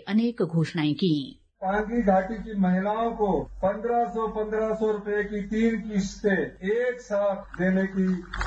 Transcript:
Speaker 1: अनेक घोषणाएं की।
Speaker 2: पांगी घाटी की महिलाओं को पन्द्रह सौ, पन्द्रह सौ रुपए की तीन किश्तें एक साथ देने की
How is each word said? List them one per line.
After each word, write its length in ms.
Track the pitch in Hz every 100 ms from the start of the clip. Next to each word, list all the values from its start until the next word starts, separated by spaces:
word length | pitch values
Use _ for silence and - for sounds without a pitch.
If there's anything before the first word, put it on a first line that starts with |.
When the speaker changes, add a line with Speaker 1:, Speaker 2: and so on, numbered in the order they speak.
| -
Speaker 1:
अनेक 340 | 214 233 233
घोषणाएं 520 | 175 165 156 170 151
की। 420 | 147 190 147 131 - _ _
Speaker 2:
पांगी 400 | 190 208 214 240
घाटी 340 | 196 190 190 220
की 180 | 226 202
महिलाओं 500 | 185 185 202 226 233
को 200 | 220 208 156 131 -
पन्द्रह 400 | 185 214 226 240 233
सौ, 220 | 220 220
पन्द्रह 460 | 214 214 214 220 220
सौ 160 | 220
रुपए 320 | 208 208 208
की 180 | 202 208 185
तीन 340 | 220 226 220
किश्तें 500 | 220 202 - - 208
एक 720 | 180 139 - 190 226 247 240
साथ 560 | - 202 202 190 - -
देने 240 | 185 190 190
की 180 | 190 185 180 - -